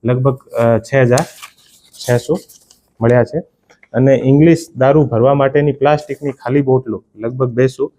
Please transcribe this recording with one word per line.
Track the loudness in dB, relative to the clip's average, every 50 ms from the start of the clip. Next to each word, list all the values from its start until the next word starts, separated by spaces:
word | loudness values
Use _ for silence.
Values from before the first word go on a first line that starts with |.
| -2
લગભગ, | -2 -2 0 0 -2 -2 -4
અ, | _ _ -4 -2 0 2 0 0
છ | -2 -2 0
હજાર | 0 2 2 2 0 0 -4 -8 -20 -20 -20 _ _ _ _ _ _ _ _ _ -14 -4 -2
છસો | -2 -2 -2 -4 -6 -6 -6 _ -20 _ _ _ _ _ _ _ _ _
મળ્યા | 2 2 4 2 2
છે. | 0 -4 -12 -12 _ _ _ _ _ _ _ _ _ -4
અને | 0 2 2 2
ઇંગ્લિશ | 2 2 2 4 4 6 4 4 2 -2 -12 _ -2
દારૂ | 0 2 2 2 2
ભરવા | 0 0 0 2 2 2
માટેની | 2 0 0 0 0 0 0
પ્લાસ્ટિકની | -2 0 0 0 0 0 -2 -8 -14 -10 -8 -10
ખાલી | -10 _ -8 -2 -2 -2
બોટલો | 0 2 0 0 0 -4 -10 -12 _ _ _
લગભગ | -10 -10 -10 -6 -4 -6 -4
બેસો. | -2 -2 -2 -2 -2 -4 -8 -8 _